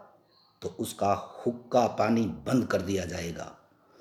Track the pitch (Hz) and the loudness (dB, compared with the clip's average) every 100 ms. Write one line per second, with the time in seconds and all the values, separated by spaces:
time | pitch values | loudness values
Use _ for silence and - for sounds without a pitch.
0 | - _ _ _ _ _ - - 113 - | -20 _ _ _ _ _ -12 -6 -8 0
1 | 101 98 - - 120 117 - 123 110 - | 2 2 -2 -4 -4 -4 2 4 4 2
2 | 104 117 104 - - 127 101 98 92 95 | 4 4 2 -4 0 0 2 0 0 -2
3 | 87 90 85 82 - - _ _ _ _ | -2 -6 -6 -8 -12 -16 _ _ _ _